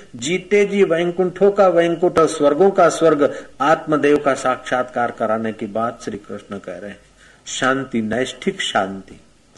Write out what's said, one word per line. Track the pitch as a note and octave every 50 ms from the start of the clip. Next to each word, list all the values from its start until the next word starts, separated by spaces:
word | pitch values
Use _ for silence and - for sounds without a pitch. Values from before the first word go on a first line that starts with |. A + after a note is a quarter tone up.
| - - -
जीते | A#2 A#2+ D3+ F3+ F3+ - - G#3 G#3 G3+
जी | F#3 G3 G3+ F#3+
वैकुंठों | D#3+ E3 E3 F3 F3 F3 F#3+ F#3 F3+ F3 - G3 G3+
का | G3 G#3 G3
वैकुंठ | F#3 E3+ E3+ E3+ E3+ E3+ D#3+ F3+ E3+ D3+ E3
और | D#3+
स्वर्गों | - - - C#3+ C#3+ C#3+ D3+ F#3+ G3
का | F#3+ G3 E3+ D#3+
स्वर्ग, | - - E3 D#3+ D3+ C#3+ C#3+ - - - - - - -
आत्मदेव | C3+ D3+ D#3+ D#3+ - D#3 D#3 C#3+ C3+ D3 D3
का | D3 - C#3+ C3
साक्षात्कार | - - C3 B2 B2 - - B2+ B2+ B2+ - - B2 A#2+ A#2
कराने | A#2 - A#2 G#2+ A2 A2+ A2+ A2 G#2+
की | - A#2
बात | G2+ G2 A2 A2+ A#2+ A#2+ - -
श्री | A#2 G#2+
कृष्ण | G2+ - - G#2 G2+ - - G2+
कह | G2 - - F2
रहे | F2 G2+ G2+
हैं। | G2 - _ _ _ _ _ - _ _ -
शांति, | - - - C3 B2+ C3 C3+ C3+ C3+ - A2+
नैष्ठिक | A2 G#2+ A2 B2 C3 - - - - G3 F#3+ -
शांति, | - - - A2 F#2+ F#2+ G2 F#2+ - - - - _ _ _ _ _ _ _